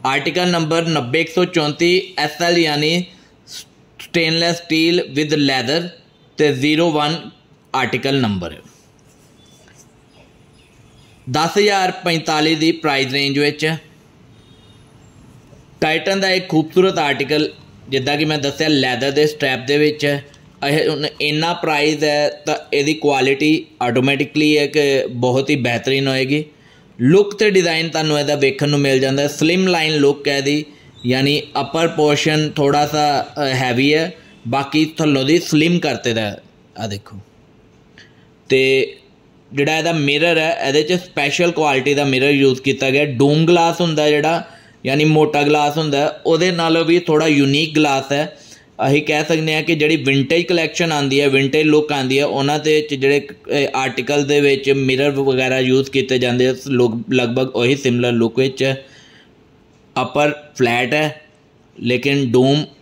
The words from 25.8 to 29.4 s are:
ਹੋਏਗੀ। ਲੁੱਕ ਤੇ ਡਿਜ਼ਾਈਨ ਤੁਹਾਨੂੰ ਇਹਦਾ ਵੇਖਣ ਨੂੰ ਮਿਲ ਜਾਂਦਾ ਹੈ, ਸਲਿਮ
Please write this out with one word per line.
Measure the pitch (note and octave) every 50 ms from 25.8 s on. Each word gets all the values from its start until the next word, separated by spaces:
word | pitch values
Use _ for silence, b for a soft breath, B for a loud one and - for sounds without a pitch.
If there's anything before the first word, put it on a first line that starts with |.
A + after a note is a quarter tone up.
| - C3+ C3+ C3+ C3+ C3+
ਹੋਏਗੀ। | C3 C3 C3+ C3 C#3+ D3+ D3+ D3+ b b b b b b b b - -
ਲੁੱਕ | A#2+ C3+ E3+ G3+ G3+ G3+ G3+
ਤੇ | - A3 G#3+
ਡਿਜ਼ਾਈਨ | F#3+ F#3 F3 E3+ D#3+ D#3+ E3 E3
ਤੁਹਾਨੂੰ | D#3 D#3+ D#3 D#3 D3+ D3
ਇਹਦਾ | D3 C#3+ D3
ਵੇਖਣ | C#3 C3+ C3+ C3+ C3+ D3 D3
ਨੂੰ | D3 C#3+
ਮਿਲ | C#3 C#3 C3+ C3
ਜਾਂਦਾ | C3 C3+ C3+ C#3
ਹੈ, | C#3+ C#3+
ਸਲਿਮ | C#3+ -